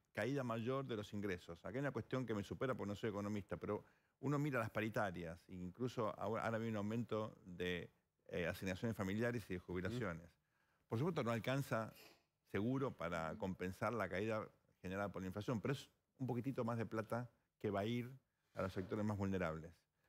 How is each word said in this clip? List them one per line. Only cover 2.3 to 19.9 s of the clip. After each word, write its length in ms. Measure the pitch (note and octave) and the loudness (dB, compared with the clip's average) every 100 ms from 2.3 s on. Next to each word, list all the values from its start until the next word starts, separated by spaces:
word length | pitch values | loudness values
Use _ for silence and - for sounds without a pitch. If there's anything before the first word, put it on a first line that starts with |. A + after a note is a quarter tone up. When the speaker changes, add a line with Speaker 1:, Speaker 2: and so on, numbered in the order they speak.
| G#2+ | 0
Speaker 1:
me 80 | |
supera 320 | G2 - C3 G#2+ | 0 0 0 0
porque 140 | G2+ | -2
no 60 | G2+ | 0
soy 140 | A#2 | 0
economista, 480 | G2 G2+ G#2 - - | 0 0 -2 -2 -4
pero 260 | G2 G#2 - - _ _ | 0 -2 -2 -18 _ _
uno 180 | C3 D3 | 0 2
mira 220 | D3+ B2+ | 2 2
las 100 | A2 | 0
paritarias, 760 | - A2 A#2+ G2+ F2 E2+ F2 - | 0 0 2 0 0 -6 -8 -10
e 80 | F#2 | -6
incluso 640 | F2+ F2 B2 B2+ G#2+ - | -6 -4 -2 0 0 0
ahora, 280 | G2+ A2 A2 | 0 0 0
ahora 140 | A2+ | 0
viene 120 | A2+ | 0
un 60 | G#2+ | 0
aumento 580 | G2+ A#2 A2+ A2 A2 - | 2 0 0 0 -2 -6
de, 480 | F#2+ F2 F2+ F2 - - _ _ - | -12 -4 -2 -2 -4 -12 _ _ -6
eh, 180 | F2+ E2 | 0 0
asignaciones 480 | F2+ F#2+ F#2 A#2+ G#2+ | 0 -2 0 0 0
familiares 540 | G2 G#2 A#2+ A#2+ - | 0 2 2 0 -4
y 40 | F2+ | -6
de 40 | |
jubilaciones. 680 | - F2+ F#2+ A#2+ G#2 E2 E2+ | -2 -2 0 0 -2 -4 -8
Speaker 2:
Ujú. 640 | - _ _ _ _ _ | -20 _ _ _ _ _
Speaker 1:
Por 120 | A2+ | 2
supuesto, 240 | D#3+ D#3 | 2 2
no 80 | A#2 | 2
alcanza 600 | A#2 C3 C3+ C3+ A2+ A2 - - - _ _ _ | 2 2 2 2 0 0 -6 -20 -20 _ _ _
seguro 440 | G2 A2 C3+ C3+ - | 0 2 2 2 0
para 360 | E2 E2+ D#2+ | 0 2 0
Speaker 2:
Ujú. 80 | F2 | 0
Speaker 1:
compensar 540 | F#2+ F2+ F#2 F#2+ A2 | -2 0 -2 0 0
la 140 | A#2 F#2+ | 2 0
caída 400 | F2+ A2 A2 F2+ - _ _ | 2 2 0 -2 -10 _ _
generada 300 | F#2 F#2+ G2+ | -4 -2 -2
por 100 | F#2 | -2
la 60 | F#2+ | -4
inflación, 320 | G2 G#2 A#2 | -2 0 0
pero 140 | A#2 | 0
es 160 | C#3 - _ _ - | -2 -4 _ _ -6
un 60 | B2+ | -2
poquitito 380 | A#2+ B2+ B2+ | 0 0 0
más 140 | A#2 A#2 | 0 0
de 60 | G#2 | 0
plata 420 | A2+ G#2+ A2+ B2 - _ _ | -2 0 -2 -4 -10 _ _
que 100 | - | 0
va 120 | G2 | 2
a 40 | G#2 | 2
ir 260 | A#2+ A#2+ C3+ _ _ _ - | 0 -2 -8 _ _ _ -2
a 80 | |
los 100 | G2 | -2
sectores 320 | G2 F2+ A2 G#2+ | 0 0 0 2
más 120 | G2+ | 2
vulnerables. 540 | G2 F#2+ F2 D#2+ D#2+ - _ | 2 2 2 0 -6 -14 _